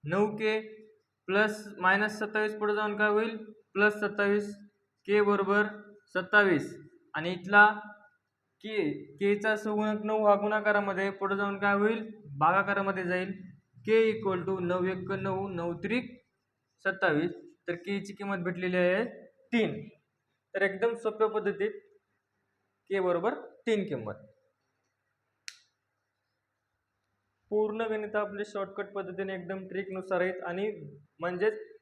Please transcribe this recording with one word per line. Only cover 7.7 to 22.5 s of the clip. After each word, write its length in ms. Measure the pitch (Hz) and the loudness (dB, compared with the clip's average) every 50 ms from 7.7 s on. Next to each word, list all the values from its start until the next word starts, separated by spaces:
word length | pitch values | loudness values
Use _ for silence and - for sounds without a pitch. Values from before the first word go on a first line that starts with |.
| 208 208 - - - - - _ _ _ _ _ _ _ _ _ _ _ - | 6 0 -10 -16 -20 -20 -20 _ _ _ _ _ _ _ _ _ _ _ -10
के, 140 | 220 220 208 170 147 147 - - - - | -4 -2 0 0 0 -2 -4 -10 -16 -6
के 180 | - 196 202 208 | -2 0 0 0
चा 200 | 208 208 220 214 | 2 2 0 0
सहगुणक 460 | 208 214 214 214 208 214 214 214 214 208 | 0 -2 -2 0 0 0 0 0 -2 -2
नऊ 200 | 214 220 214 214 | -2 0 4 6
हा 80 | 208 202 | 6 6
गुणाकारामध्ये, 760 | 202 202 208 214 214 208 214 208 208 202 196 190 180 196 196 | 6 4 0 0 2 2 4 2 4 2 0 -2 0 -2 -2
पुढे 260 | 196 - 196 196 196 | -2 -2 -2 -2 0
जाऊन 220 | 196 202 202 196 196 | 0 0 -2 -2 0
काय 160 | 208 202 202 | 0 2 2
होईल? 340 | 202 208 214 233 226 220 - - - - 147 139 139 | 4 4 2 2 0 -4 -10 -14 -16 -16 -14 0 2
भागाकारामध्ये 640 | 151 165 180 196 190 196 202 196 196 196 190 185 185 | 4 4 6 4 2 2 0 0 0 0 -2 -2 -2
जाईल. 260 | 175 180 180 185 196 190 - - - - - _ _ _ - - | 0 0 -2 -2 -4 -8 -12 -14 -20 -20 -20 _ _ _ -8 0
के 160 | 208 220 226 226 220 | 4 4 6 6 4
equal 340 | 214 220 - 196 190 180 160 | 2 0 -2 -2 -2 0 -2
to 120 | 190 190 185 | -2 -2 -2
नऊ 220 | 175 175 180 185 180 | 0 0 0 2 0
एक 240 | 190 190 185 185 - | 0 -2 -2 -4 -4
नऊ, 340 | 196 190 190 196 185 190 196 202 | -4 -4 -2 -2 -2 -2 -4 -4
नऊ 220 | 185 170 170 175 170 170 | -4 -4 -4 -4 -4 -4
त्रिक 280 | 170 196 226 254 233 - - - _ _ _ _ _ _ _ _ _ _ _ _ _ | -4 -2 -2 -2 -4 -6 -16 -20 _ _ _ _ _ _ _ _ _ _ _ _ _
सत्तावीस. 460 | 190 190 - 196 175 151 147 165 175 - - - - - _ _ - | -4 -2 2 2 2 4 2 0 0 -4 -8 -16 -20 -20 _ _ -8
तर 60 | 170 | -8
के 220 | 170 - 202 202 196 | -6 -4 -6 -4 -4
ची 120 | - - | -6 -8
किंमत 260 | 202 - 202 196 196 180 175 | -12 -10 -6 -4 -4 -2 -2
भेटलेली 320 | 180 175 180 185 180 180 | -4 -4 -4 -4 0 2
आहे 280 | 180 180 180 185 208 247 233 - - - - _ _ _ _ | 2 4 4 4 2 0 -4 -8 -14 -20 -20 _ _ _ _
तीन. 200 | - 233 214 156 139 - - - - _ _ _ _ _ _ _ _ _ _ _ - | 0 2 2 0 -2 -8 -12 -14 -20 _ _ _ _ _ _ _ _ _ _ _ -2
तर 80 | 196 | 0
एकदम 320 | 196 190 196 190 220 233 226 | 0 0 0 0 -2 -2 -2
सोप्या 300 | 226 - 220 214 214 220 214 | -2 -4 -6 0 0 0 0
पद्धतीत 420 | 214 214 - 202 180 - 196 220 208 - _ _ _ _ _ _ _ _ _ _ _ _ _ _ | 0 0 -2 -2 -2 -2 -4 -4 -4 -10 _ _ _ _ _ _ _ _ _ _ _ _ _ _